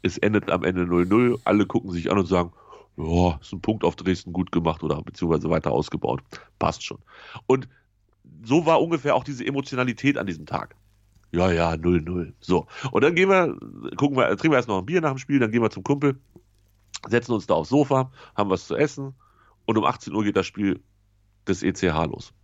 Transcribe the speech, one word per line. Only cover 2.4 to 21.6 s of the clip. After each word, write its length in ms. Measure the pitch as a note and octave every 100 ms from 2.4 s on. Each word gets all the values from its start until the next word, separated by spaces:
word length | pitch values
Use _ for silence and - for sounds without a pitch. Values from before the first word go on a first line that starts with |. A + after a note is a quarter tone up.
| F2 _ - - - -
„Ja, 400 | D#2+ F2 F2+ D2+
ist 140 | -
ein 80 | F2+
Punkt 220 | - A2
auf 120 | E2+ -
Dresden 380 | F2 F2 -
gut 180 | F2 F2+
gemacht 300 | E2+ E2 D#2
oder 200 | D#2 D2
beziehungsweise 460 | - - E2+ D#2 D#2+
weiter 220 | E2 -
ausgebaut. 500 | G#1+ - - - C#2 - - - _
Passt 260 | - -
schon.“ 160 | - - _ - - - -
Und 220 | C3 B2+ _ _ _ _ _ - D2+
so 220 | A2+ D3 D#3+
war 160 | D#3+
ungefähr 320 | E3 E3 C#3+ C#3+
auch 80 |
diese 220 | C3 B2+ -
Emotionalität 720 | C#3 C3+ B2+ B2+ A#2 C#3 C#3+
an 80 | F#2+
diesem 220 | D#2+ D2+
Tag. 280 | - - _ _ _ _ _ _
„Ja, 200 | E2+ F#2
ja, 260 | E2+ E2+ D#2+
null 240 | F2 F2
null.“ 320 | D#2 F2+ E2 -
So. 260 | - F2 - - C3+
Und 120 | -
dann 100 | C#3+
gehen 160 | E3+ F#3+
wir, 280 | F#3+ E3 - - G1+ A#1 -
gucken 220 | C#3+ C3
wir, 100 | A#2
trinken 220 | G2+ D#3+
wir 60 | C3+
erst 100 | A2+
noch 120 | G2
ein 60 | F2+
Bier 140 | F3+
nach 100 | D#3+
dem 80 | C3
Spiel, 200 | - C#3
dann 120 | A2+
gehen 100 | A#2
wir 100 | A2
zum 120 | -
Kumpel, 360 | F#2 C#3+ C#3+ C3+ _ - _ _ _ _ _ - -
setzen 220 | A#2 A#2
uns 160 | A2+ -
da 80 | D#2+
aufs 140 | D#2
Sofa, 420 | C#3 C3+ C3+ C3 - - -
haben 160 | G2+
was 160 | F#2 -
zu 80 | -
essen 400 | D3 C#3+ C3+ C3 _ _ _ _ -
und 120 | A2
um 80 | D2+
achtzehn 280 | A#2 -
Uhr 100 | G#2
geht 140 | G#2 G2
das 80 | F#2
Spiel 360 | - G2 - _ _ _ _ _ _ -
des 160 | F#2